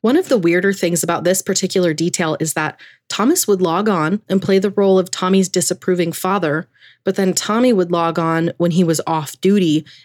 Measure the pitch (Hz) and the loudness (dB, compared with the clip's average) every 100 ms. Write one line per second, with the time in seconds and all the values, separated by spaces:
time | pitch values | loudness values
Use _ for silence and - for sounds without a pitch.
0 | 220 294 370 240 170 175 196 190 175 170 | 4 2 2 2 2 2 0 0 0 -2
1 | 170 165 170 185 - 190 185 190 180 156 | -2 -2 0 0 -2 -4 -2 0 0 0
2 | 165 - 165 151 156 - 156 - - _ | -2 -2 -4 -2 -4 -2 -4 -6 -20 _
3 | _ - 220 349 - 190 180 165 214 185 | _ -2 0 2 0 0 2 0 0 0
4 | 151 208 _ 190 170 196 196 196 196 190 | 0 -2 _ -6 0 0 0 0 2 2
5 | 180 - 185 196 180 - 170 180 - 180 | 0 -4 0 2 2 -2 -2 -4 -2 -2
6 | 170 160 185 196 160 151 - _ - _ | -2 -2 -4 -2 -2 -4 -6 _ -20 _
7 | - 190 190 175 - 220 254 214 170 170 | -6 0 0 -2 -2 2 4 2 0 0
8 | 165 165 165 165 170 - 175 165 170 160 | 0 0 0 0 -2 0 0 2 2 0
9 | - 160 147 - 190 202 175 156 151 - | -2 -4 -4 -2 0 2 2 0 -4 -20